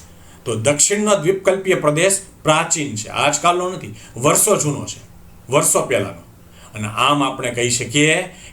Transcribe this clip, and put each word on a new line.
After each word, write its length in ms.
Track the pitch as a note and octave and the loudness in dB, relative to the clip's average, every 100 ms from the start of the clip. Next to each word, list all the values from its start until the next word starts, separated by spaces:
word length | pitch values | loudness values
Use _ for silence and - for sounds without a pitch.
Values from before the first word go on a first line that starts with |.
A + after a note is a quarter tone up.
| - - - - C3 | -20 -20 -20 -12 -6
તો 100 | A2+ | -2
દક્ષિણનો 600 | B2+ D3 - G#3 G#3+ F#3+ | 0 2 2 2 2 2
દ્વીપકલ્પીય 600 | D3+ F#3+ F#3+ F#3 F#3+ E3+ | 2 0 0 0 0 0
પ્રદેશ 460 | D3 D3+ F#3+ F#3+ - - | 2 2 2 0 -6 -4
પ્રાચીન 520 | D#3 D#3 E3 - C#3+ A2 | 0 0 0 -4 -4 -8
છે, 140 | G2 | -8
આજકાલનો 600 | G2+ C#3 C#3+ E3+ F3 F3+ | -2 0 2 2 2 -2
નથી, 260 | F3+ G#2 A2 - A#2+ | -6 -12 -16 -16 -2
વર્ષો 380 | C#3+ F3 G#3+ F#3 | 2 2 2 2
જૂનો 300 | D3 A#2+ - | 0 -4 -6
છે, 160 | - - - - - - | -12 -18 -20 -20 -20 -2
વર્ષો 300 | C#3 D#3 F#3 | 0 2 2
પહેલાનો. 400 | D3+ A#2 F#2+ - - - - - - | 2 -2 -2 -8 -20 -20 -20 -20 -16
અને 140 | A2 G#2+ | -10 -6
આમ 360 | G#2 C3 D3 | 0 2 2
આપણે 280 | C3 - B2+ | 0 -2 -6
કહી 180 | A#2 B2 | -2 -2
શકીએ 600 | - A2+ D3 D3+ E3 F#3+ - - | -2 -2 2 2 2 -2 -12 -20